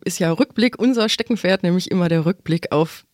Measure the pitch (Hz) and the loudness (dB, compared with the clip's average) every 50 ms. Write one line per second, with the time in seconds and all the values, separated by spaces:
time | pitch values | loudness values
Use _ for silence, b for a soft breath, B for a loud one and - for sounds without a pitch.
0 | - 190 175 - 185 165 165 165 277 - - - 220 247 - - 202 254 262 233 | -4 -8 -4 -2 -2 -2 2 0 0 0 2 0 0 0 0 0 0 0 2 2
1 | 214 220 - - 233 - 240 196 - 180 190 190 - 175 175 185 175 - - 185 | 0 0 0 -4 -2 -4 -4 -2 0 0 0 2 2 0 0 0 0 0 0 0
2 | 175 170 165 165 156 165 196 - _ - 160 170 - - - 147 160 160 - - | 2 2 2 2 2 0 -2 -2 _ -4 -4 -2 -2 -2 0 0 0 0 -2 -14
3 | - _ | -20 _